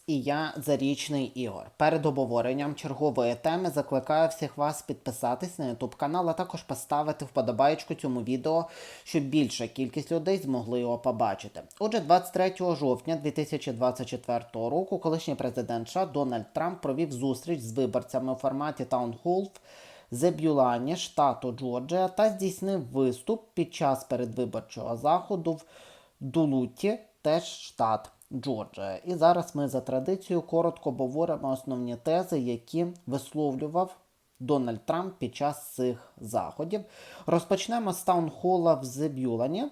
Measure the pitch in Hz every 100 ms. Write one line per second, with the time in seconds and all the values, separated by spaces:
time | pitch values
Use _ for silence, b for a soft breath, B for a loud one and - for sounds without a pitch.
0 | - 143 127 147 156 151 139 135 135 139
1 | - 143 123 127 117 95 - - 151 160
2 | 151 139 120 120 120 135 143 143 143 127
3 | 151 127 117 117 160 170 180 143 139 135
4 | 127 156 160 - 147 - 147 147 - -
5 | - 117 123 127 180 - 135 120 123 -
6 | 147 180 170 160 175 165 - 135 - 147
7 | 151 151 139 135 120 113 143 156 - 156
8 | 139 123 113 127 151 165 165 B B B
9 | - 165 139 151 123 - 117 - 127 156
10 | 139 165 156 196 139 127 113 123 120 117
11 | 131 113 110 98 101 82 - - 208 220
12 | 147 180 180 180 185 185 180 151 139 120
13 | - 160 147 151 147 147 - 113 127 123
14 | 120 123 - 117 117 113 117 151 190 180
15 | 165 160 - 143 127 117 110 117 117 185
16 | 190 143 131 120 101 - 170 180 139 135
17 | 160 123 135 127 170 160 113 113 131 123
18 | - 165 131 131 135 135 151 147 123 123
19 | 120 113 170 185 196 - B B B B
20 | B 123 175 151 160 143 127 120 131 139
21 | - - 143 123 127 117 127 123 135 175
22 | 185 185 220 190 190 180 190 190 123 131
23 | 131 123 - 226 - - 165 - 170 165
24 | - 127 120 123 117 113 - 117 117 117
25 | 147 175 175 185 165 156 - B B B
26 | B _ 135 165 151 131 123 - 196 180
27 | - _ 151 165 170 - - - 113 107
28 | - _ - 131 139 110 101 - 98 92
29 | 175 175 165 175 165 147 139 131 135 131
30 | 131 190 - 175 - 165 170 170 151 123
31 | 127 147 170 151 139 131 - 127 123 117
32 | 156 170 180 156 123 120 - 165 175 175
33 | - 135 - 151 147 131 151 170 185 -
34 | _ _ _ _ 127 143 120 110 - 160
35 | 185 185 120 - 147 143 - - 127 117
36 | - - 107 107 80 - 165 208 - B
37 | B B - 170 170 190 196 233 202 180
38 | - 180 160 - 180 185 165 151 131 131
39 | 156 131 127 113 131 185 285